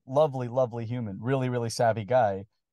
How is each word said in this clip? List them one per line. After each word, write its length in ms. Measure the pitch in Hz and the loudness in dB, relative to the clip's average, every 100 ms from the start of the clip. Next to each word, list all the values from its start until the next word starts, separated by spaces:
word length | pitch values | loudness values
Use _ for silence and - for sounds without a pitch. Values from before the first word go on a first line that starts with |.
| - | -2
Lovely, 420 | 135 156 131 123 | 2 2 2 -4
lovely 380 | 123 123 117 113 | 0 0 -2 -6
human, 320 | 123 110 95 | -6 -6 -6
really, 300 | 113 135 127 | -2 0 0
really 220 | 123 117 | -2 -4
savvy 340 | - 117 110 95 | 2 2 2 2
guy. 400 | 127 107 98 104 _ _ | 2 2 0 -8 _ _